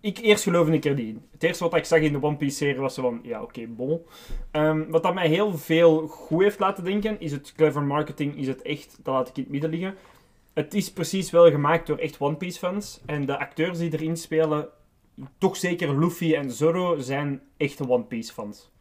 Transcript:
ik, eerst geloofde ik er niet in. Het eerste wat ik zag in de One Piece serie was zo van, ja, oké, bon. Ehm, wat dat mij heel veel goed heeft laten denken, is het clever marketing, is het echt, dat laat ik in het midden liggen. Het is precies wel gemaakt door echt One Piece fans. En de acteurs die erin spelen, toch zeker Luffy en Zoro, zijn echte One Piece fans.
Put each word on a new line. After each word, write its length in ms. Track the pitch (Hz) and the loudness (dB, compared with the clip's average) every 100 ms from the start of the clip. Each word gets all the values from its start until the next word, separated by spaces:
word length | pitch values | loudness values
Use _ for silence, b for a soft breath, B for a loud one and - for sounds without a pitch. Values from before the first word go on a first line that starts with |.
ik, 160 | 208 180 | -4 -2
eerst 260 | 226 208 | 4 4
geloofde 300 | - 175 160 | 6 4 4
ik 120 | 156 151 | 4 2
er 80 | 139 | -2
niet 120 | 110 | -4
in. 140 | 110 - | -10 -16
Het 120 | - | -4
eerste 200 | 165 175 | -2 0
wat 120 | 170 170 | 0 0
ik 100 | - | 4
zag 140 | 165 | 4
in 120 | 151 | 4
de 80 | 143 | 2
One 140 | 147 147 | 0 0
Piece 200 | 143 135 | -4 -2
serie 240 | 143 131 | -2 0
was 120 | 135 | -4
zo 80 | 131 | -2
van, 180 | 127 117 | -2 -4
ja, 180 | 117 110 | -8 -10
oké, 240 | 117 - 113 | -10 -12 -12
bon. 340 | 117 131 165 B B B B B | -8 -4 -4 B B B B B
Ehm, 300 | 151 156 156 160 | 0 2 2 0
wat 140 | 160 | 0
dat 100 | 180 | 2
mij 140 | 180 170 | 0 2
heel 300 | 165 214 170 | 2 2 -2
veel 500 | - 160 170 160 156 | 0 6 8 6 0
goed 340 | - - 160 | -12 -4 2
heeft 160 | 202 202 | 2 2
laten 240 | 185 - | -2 -2
denken, 360 | 175 202 214 208 | -2 -2 -2 -4
is 120 | 156 | -6
het 220 | 143 - - | -8 -10 2
clever 280 | 156 143 | 2 2
marketing, 540 | 143 147 151 147 143 143 | -2 -2 -4 -4 -6 -4
is 100 | 135 | -6
het 140 | 131 | -6
echt, 360 | - 147 - - | -6 -8 -10 -14
dat 100 | - | -4
laat 140 | 135 127 | -2 -2
ik 60 | - | -6
in 60 | |
het 80 | 135 | -6
midden 180 | 139 160 | -4 -4
liggen. 260 | 165 190 196 B B B _ _ | -4 -6 -10 B B B _ _
Het 200 | - 151 | -6 -2
is 180 | 208 180 | -2 -4
precies 400 | - 165 190 180 | -6 -4 -4 2
wel 200 | 170 170 | 8 8
gemaakt 360 | 143 156 165 - | 8 2 0 0
door 100 | 151 | -4
echt 220 | 156 - | -4 -2
One 160 | 143 156 | -2 -2
Piece 240 | 180 175 | -6 -6
fans. 420 | 180 196 202 - - | -6 -6 -8 -16 -8
En 200 | 151 139 | -4 -2
de 140 | 139 | -4
acteurs 380 | 143 - 165 170 | -6 -4 -4 -2
die 160 | 170 | -4
erin 240 | 156 160 165 | -4 -4 -6
spelen, 500 | - 156 156 151 147 _ _ _ _ - 135 _ | -2 0 2 0 -4 _ _ _ _ -20 -20 _
toch 200 | 190 190 | -2 0
zeker 420 | 180 170 160 139 | -4 -2 -2 2
Luffy 340 | 170 170 165 | 0 0 0
en 180 | 147 139 | 0 -2
Zoro, 440 | 110 151 170 180 160 | 0 0 2 0 -2
zijn 420 | 127 139 143 135 - _ | -2 -4 -4 -6 -10 _
echte 320 | 147 - 135 | -6 -4 0
One 140 | 123 | 0
Piece 300 | 113 117 110 | 0 -8 -10
fans. 380 | - 104 104 _ _ | -12 -14 -14 _ _